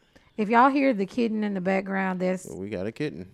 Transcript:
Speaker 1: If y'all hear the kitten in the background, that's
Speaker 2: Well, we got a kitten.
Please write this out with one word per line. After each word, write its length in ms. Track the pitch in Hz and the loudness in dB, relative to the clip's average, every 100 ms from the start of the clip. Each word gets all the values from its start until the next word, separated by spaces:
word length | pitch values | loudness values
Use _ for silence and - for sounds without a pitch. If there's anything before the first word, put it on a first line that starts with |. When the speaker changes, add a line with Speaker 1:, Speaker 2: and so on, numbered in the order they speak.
| _ _ _ - | _ _ _ -4
Speaker 1:
If 140 | 208 | 2
y'all 180 | 233 269 | 6 6
hear 240 | 277 269 | 6 2
the 140 | 208 190 | 2 -2
kitten 360 | - 233 214 | 0 0 0
in 120 | 208 | -2
the 60 | 196 | -2
background, 580 | 180 190 196 190 190 185 | 0 0 0 -2 -2 0
that's 240 | 185 185 - | -2 -2 -6
Speaker 2:
Well, 120 | - | -10
we 100 | 98 | -6
got 180 | 98 101 | -4 -6
a 60 | |
kitten. 340 | - 147 82 92 | -4 -6 -6 -14